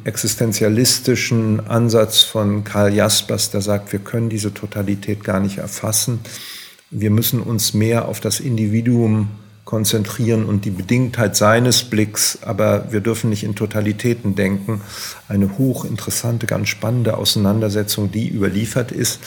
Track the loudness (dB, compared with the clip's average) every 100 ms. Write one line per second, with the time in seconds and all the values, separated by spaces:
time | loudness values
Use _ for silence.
0 | -6 -4 -2 0 0 2 2 4 4 2
1 | 2 0 2 2 2 0 2 2 4 4
2 | 4 4 2 2 0 0 0 2 4 4
3 | 4 2 0 -2 -2 -2 -2 -2 -2 -8
4 | -4 -4 -2 -2 -4 -6 -8 -4 -2 -2
5 | -4 -4 -2 0 0 -2 -8 -6 -2 -2
6 | -2 -4 -6 -14 -16 -16 -18 -20 _ -2
7 | 2 2 2 0 0 -2 0 2 2 2
8 | 0 -4 -4 -4 -2 0 0 2 2 4
9 | 4 2 0 -4 -16 -20 -6 -2 0 0
10 | -2 -2 0 2 2 0 -2 -4 0 2
11 | 2 0 0 4 6 6 4 2 0 0
12 | 0 0 -2 -2 -4 0 2 2 0 -2
13 | 0 0 0 0 -2 -4 -2 -2 -2 0
14 | 0 0 -2 0 0 0 -2 -6 -8 -12
15 | -12 -12 -4 0 2 2 0 0 -4 -6
16 | -4 -4 -2 -2 -2 -2 -2 -4 -2 0
17 | 0 0 0 2 2 2 0 0 -2 -2
18 | -2 -2 -2 -2 -2 0 -2 -2 -4 -2
19 | -4 -4